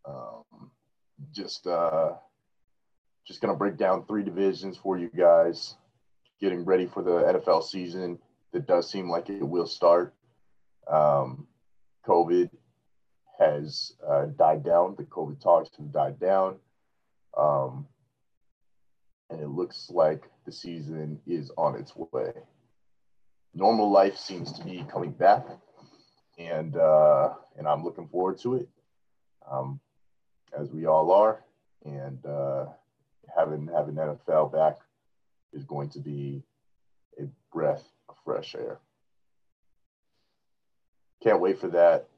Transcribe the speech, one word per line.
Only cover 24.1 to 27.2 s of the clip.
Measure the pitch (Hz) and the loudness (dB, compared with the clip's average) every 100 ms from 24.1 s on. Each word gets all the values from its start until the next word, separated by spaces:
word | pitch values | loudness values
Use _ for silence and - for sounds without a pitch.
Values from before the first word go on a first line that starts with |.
| - | 0
seems | - 92 - | -12 -10 -10
to | - | -12
be | 92 90 80 | -12 -12 -10
coming | 90 87 | -8 -8
back, | - 92 117 - - _ _ - _ _ _ _ - | 2 4 4 0 -18 _ _ -20 _ _ _ _ -18
and, | 82 80 80 71 | -8 -6 -6 2
uh, | 80 78 76 71 | 4 8 8 6